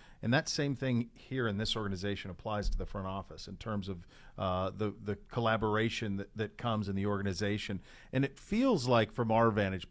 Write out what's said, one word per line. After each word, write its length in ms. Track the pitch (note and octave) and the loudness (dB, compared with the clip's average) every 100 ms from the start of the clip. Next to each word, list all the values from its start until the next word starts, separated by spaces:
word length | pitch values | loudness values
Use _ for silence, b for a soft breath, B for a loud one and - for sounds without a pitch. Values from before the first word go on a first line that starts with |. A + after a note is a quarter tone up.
| B B | B B
And 120 | A2+ | 2
that 140 | C#3 D#3+ | 2 2
same 280 | - C#3+ B2+ | -2 0 0
thing 340 | C3 A#2 A#2 | 0 0 0
here 340 | - - C3 A#2 | -8 -8 -2 0
in 100 | G2 | 0
this 180 | A2 A2 | -2 -2
organization 540 | G2+ F#2 G2+ G2 F#2+ | -2 -2 -2 -2 -6
applies 380 | F2 A2 G#2 F#2+ | -8 -4 0 0
to 80 | - | 0
the 80 | F2+ | -2
front 220 | G#2 F#2+ | -4 -4
office 400 | F#2+ - D#2 - | -6 -8 -12 -12
in 100 | F#2+ | -10
terms 320 | A2+ G#2 F#2+ | -4 -4 -4
of, 160 | F2 - B B - | -8 -12 B B -4
uh, 340 | F#2+ F#2 F#2+ G2 | 0 0 0 -2
the, 180 | G#2+ A#2 | -4 -4
the 120 | G#2 G2 - | -6 -6 -6
collaboration 840 | B2 A2+ A2 A2 G#2+ A2+ - G#2+ G2 | 0 2 2 2 2 2 -2 -2 -4
that, 120 | - A2 | -4 -6
that 220 | G#2+ - | -6 -4
comes 300 | A#2+ G#2+ G2+ | -2 -2 0
in 80 | G2 | 0
the 100 | G2+ | 0
organization. 760 | G2 G2 F2+ G#2 G#2 - F#2+ B B B | 0 0 0 0 -2 -2 -6 B B B
And 120 | C3 | 0
it 140 | C#3 - | 0 -2
feels 500 | - G#3+ C4+ F3+ B2 | -4 2 4 4 4
like 240 | A#2 G#2+ | 4 4
from 200 | - A2+ | 0 4
our 180 | A2+ A#2 | 6 6
vantage, 380 | G#2 G2 F#2 - | 6 0 -2 -6